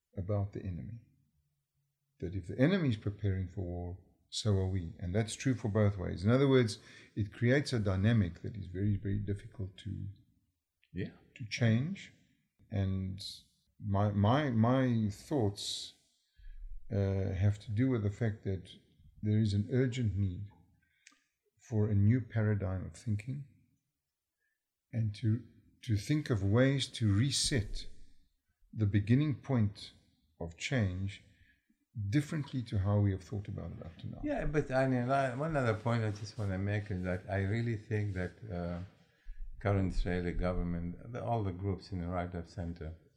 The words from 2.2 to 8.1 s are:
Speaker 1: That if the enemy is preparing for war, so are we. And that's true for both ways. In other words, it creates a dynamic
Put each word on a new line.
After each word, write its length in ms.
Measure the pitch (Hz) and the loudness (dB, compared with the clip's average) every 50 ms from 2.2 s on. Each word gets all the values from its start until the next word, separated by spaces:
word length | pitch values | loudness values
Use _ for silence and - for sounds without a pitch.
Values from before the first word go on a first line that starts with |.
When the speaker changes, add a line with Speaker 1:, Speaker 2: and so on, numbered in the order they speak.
Speaker 1:
That 140 | - 87 92 | -8 -4 -4
if 120 | 98 85 | -6 -6
the 120 | 87 - - | -6 0 2
enemy 300 | 127 156 190 196 165 135 | 4 4 4 4 2 0
is 80 | 110 | 0
preparing 520 | 101 - 107 104 - - 101 92 95 92 85 - | 0 -2 -6 -6 -2 -2 0 0 0 -2 -4 -4
for 60 | 101 | -6
war, 360 | 95 87 87 87 87 87 90 90 - _ _ _ _ _ | -6 -6 -6 -6 -6 -8 -10 -12 -14 _ _ _ _ _
so 220 | - - - 107 101 | -10 -4 0 2 2
are 140 | 95 95 92 | 4 2 2
we. 240 | 92 95 85 82 - - | 0 -2 -4 -4 -8 -8
And 140 | - 90 87 | -6 -2 0
that's 200 | 107 113 107 - | 0 0 0 -4
true 180 | - - 135 127 | -4 0 0 0
for 140 | 107 - 110 | 0 -2 0
both 300 | 98 110 107 101 101 98 | 2 4 4 4 4 0
ways. 260 | 87 87 87 85 87 | -4 -4 -4 0 2
In 60 | 107 | 4
other 180 | 120 131 143 139 | 6 6 6 6
words, 300 | 131 131 123 107 - - - - - - - - _ | 6 6 6 4 0 -6 -12 -20 -20 -20 -20 -12 _
it 180 | - 104 - - | -4 -4 -4 -2
creates 400 | - 120 120 127 147 143 - - | 0 2 4 4 4 2 0 -2
a 40 | 120 | 0
dynamic 640 | 104 101 92 95 95 110 | 0 0 2 4 4 4